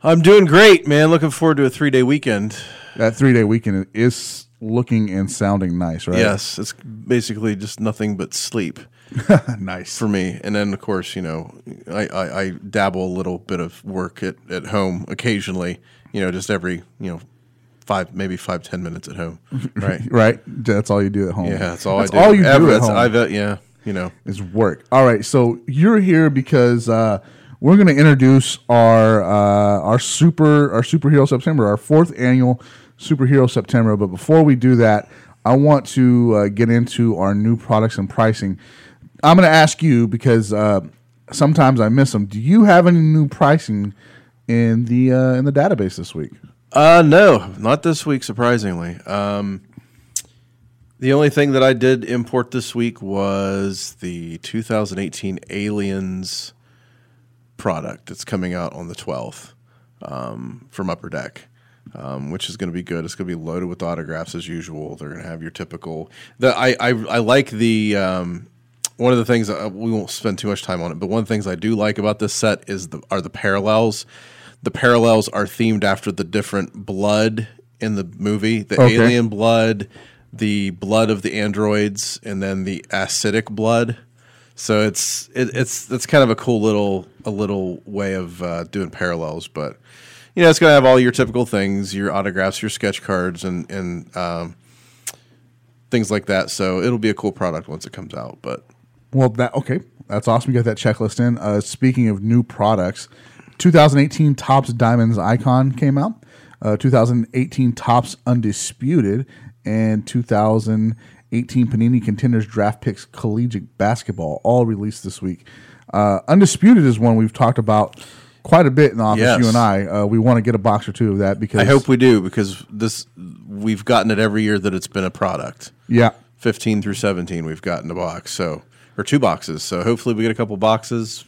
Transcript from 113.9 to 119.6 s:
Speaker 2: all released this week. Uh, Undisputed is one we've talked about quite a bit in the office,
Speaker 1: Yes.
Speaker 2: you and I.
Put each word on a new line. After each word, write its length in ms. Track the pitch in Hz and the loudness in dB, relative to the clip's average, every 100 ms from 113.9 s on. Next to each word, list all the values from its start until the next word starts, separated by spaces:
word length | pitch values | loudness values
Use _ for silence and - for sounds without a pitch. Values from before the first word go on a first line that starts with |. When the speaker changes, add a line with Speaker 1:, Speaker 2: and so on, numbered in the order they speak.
| 110 - 85 82 76 | -2 -6 -8 -8 -4
Speaker 2:
all 220 | - 123 113 | 0 2 2
released 360 | 104 104 - | -2 -6 -8
this 200 | 98 - | -14 -8
week. 240 | 95 85 _ - - - - | -8 -8 _ -20 -20 -20 -6
Uh, 280 | 98 104 98 - | 0 2 0 4
Undisputed 560 | 175 196 - 208 240 | 4 4 4 6 8
is 140 | 139 110 | 6 4
one 180 | 117 113 | 2 2
we've 160 | 110 | 0
talked 260 | - 117 - | 2 0 2
about 460 | 110 107 104 - - - - _ | 2 2 0 -6 -20 -20 -20 _
quite 240 | - 160 156 | 2 4 6
a 40 | |
bit 220 | 131 143 | 4 4
in 60 | 113 | 4
the 60 | |
office, 180 | 110 107 | 0 2
Speaker 1:
Yes. 180 | 117 120 | 2 4
Speaker 2:
you 80 | 117 | 4
and 80 | |
I. 300 | 117 | 4